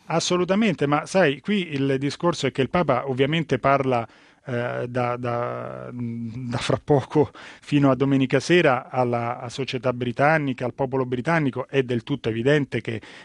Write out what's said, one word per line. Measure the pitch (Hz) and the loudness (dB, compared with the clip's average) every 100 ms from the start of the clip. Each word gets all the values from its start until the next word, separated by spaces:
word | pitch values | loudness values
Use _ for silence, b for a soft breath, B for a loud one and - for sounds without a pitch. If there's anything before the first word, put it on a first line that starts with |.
| - | -4
Assolutamente, | 160 - 180 175 190 226 151 143 | -2 0 0 0 2 2 0 0
ma | 147 160 | 0 0
sai, | 190 165 139 | 2 2 2
qui | - 208 175 | -2 -2 -2
il | 143 139 135 | -2 0 0
discorso | 139 - 175 156 135 | -2 -2 -2 0 -2
è | |
che | - | 0
il | 127 | 0
Papa | 180 156 123 139 | 0 2 0 0
ovviamente | 127 139 160 156 127 | 0 0 0 0 0
parla, | 135 139 131 123 113 b b b | 2 2 2 0 -2 b b b
eh, | - 120 123 123 123 | -8 -4 -4 -4 -6
da, | 123 123 123 | -4 -2 -2
da, | 123 120 123 123 123 127 127 | -4 -4 -4 -8 -10 -12 -12
da | 123 117 117 117 117 123 120 | -8 -8 -6 -8 -8 -6 -4
fra | - 131 | -2 -2
poco | - 143 - 151 139 B B B | 2 2 2 2 2 B B B
fino | - 143 143 | -2 4 4
a | 127 | 4
domenica | 139 139 127 135 | 2 2 2 0
sera | - 175 156 123 - | 4 4 6 2 0
alla, | 127 123 120 117 127 | 0 0 0 -2 -6
a | 123 | -8
società | - 131 127 127 | -8 -6 -4 -2
britannica, | 123 123 117 143 160 143 120 123 | -2 -2 2 2 2 0 -4 -6
al | |
popolo | - 135 131 127 | -4 -2 -2 -2
britannico. | 127 120 170 143 127 - | -2 0 0 0 -2 -2
È | 139 | 0
del | 123 123 | 0 -2
tutto | - 139 117 | -2 -4 -4
evidente | 113 120 151 156 123 | 0 2 2 2 -4
che, | 113 113 B B | -6 -8 B B